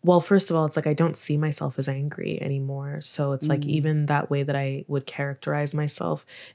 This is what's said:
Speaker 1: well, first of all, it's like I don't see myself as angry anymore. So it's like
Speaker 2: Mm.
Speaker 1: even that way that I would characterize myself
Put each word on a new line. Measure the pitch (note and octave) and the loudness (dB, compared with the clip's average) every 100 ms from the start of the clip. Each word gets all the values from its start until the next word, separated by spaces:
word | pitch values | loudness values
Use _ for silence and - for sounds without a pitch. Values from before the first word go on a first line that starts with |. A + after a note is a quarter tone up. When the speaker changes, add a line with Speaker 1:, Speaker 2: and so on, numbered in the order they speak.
Speaker 1:
well, | F3 F3+ | 6 4
first | - G3 - | 6 4 4
of | E3 | 2
all, | D#3 | 2
it's | D#3+ | 0
like | D3+ | 0
I | |
don't | D3 E3 D#3+ | 2 2 2
see | - D3 | 0 0
myself | D#3 D3 C#3+ C3 | 0 -2 -4 -2
as | C3+ | -2
angry | C3+ C#3+ - - D#3+ | -2 -4 -6 -6 -4
anymore. | - C#3 C3+ C#3 C#3+ D3 | -4 -2 -4 -6 -6 -6
So | D3+ - C#3+ | -4 -2 -2
it's | C3+ D#3 | 0 0
like | D3 | 0
Speaker 2:
Mm. | D3 | 2
Speaker 1:
even | D3+ D3+ D3+ D3 | 0 2 2 2
that | D3 - | 2 2
way | C#3+ | 0
that | C#3 C#3 | 0 0
I | C3+ C3+ - | -2 -4 -4
would | C#3+ C3+ | -4 -4
characterize | - C#3+ C#3 - D3 D3 | -6 -6 -6 -4 -2 0
myself | D3+ D3+ - E3+ D#3 - - - | -2 -2 -2 -4 -4 -6 -20 -16